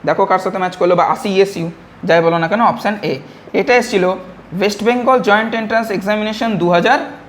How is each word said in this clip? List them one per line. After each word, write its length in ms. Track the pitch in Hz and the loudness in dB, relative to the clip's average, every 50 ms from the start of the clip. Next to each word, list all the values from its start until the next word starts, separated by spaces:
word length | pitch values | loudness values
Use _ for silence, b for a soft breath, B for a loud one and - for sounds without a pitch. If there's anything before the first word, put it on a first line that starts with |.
| - | 0
দেখো 200 | 147 165 208 202 | 0 0 0 2
কার 120 | 196 - 247 | 0 0 -2
সাথে 200 | 247 196 185 190 | -2 -4 -4 -2
ম্যাচ 180 | 185 180 180 | -4 -4 -2
করলো, 200 | - 180 175 180 | -2 2 2 4
বা 80 | 175 165 | 2 2
আশি 240 | - 160 - - 208 | 0 0 -2 -2 0
ইএসইউ, 420 | 190 190 196 196 - 170 165 170 170 - - - - - - | 2 2 2 2 0 -6 -8 -8 -8 -12 -20 -20 -16 -10 0
যাই 160 | 175 165 170 | 2 2 4
বলো 180 | 165 170 165 170 | 4 2 2 2
না 100 | 165 165 | 0 0
কেন, 120 | 196 220 | 0 2
অপশান 380 | 233 196 - - - 202 214 208 | 2 2 2 0 -4 -4 -4 -4
এ। 160 | - - 135 135 B B B B B B | -6 -6 -6 -6 B B B B B B
এটা 220 | - 190 190 - 247 | -4 -2 2 2 2
এসেছিল 300 | 247 233 - 214 196 180 180 190 180 - - - - - - 160 180 | 2 2 0 0 0 2 0 0 -4 -8 -16 -18 -20 -18 -12 -6 -2
ওয়েস্ট 240 | 208 208 208 - 208 | -2 -2 -2 0 -2
বেঙ্গল 360 | 233 247 247 233 269 262 254 | 0 0 0 2 2 2 2
জয়েন্ট 340 | 185 202 202 214 220 226 226 | 4 2 2 2 2 -2 -4
এন্ট্রান্স 360 | 226 220 214 226 226 226 226 | -4 -4 -2 -2 -2 0 -2
এক্সামিনেশন 640 | 196 208 190 202 214 214 214 214 214 214 247 226 214 | -4 -4 -2 -2 -2 -2 -2 -4 -4 -4 -2 -2 0
দু 140 | 170 170 175 | 0 2 2
হাজার 280 | 175 175 208 226 262 330 320 - - - - | 2 4 4 4 2 2 0 -6 -12 -18 -20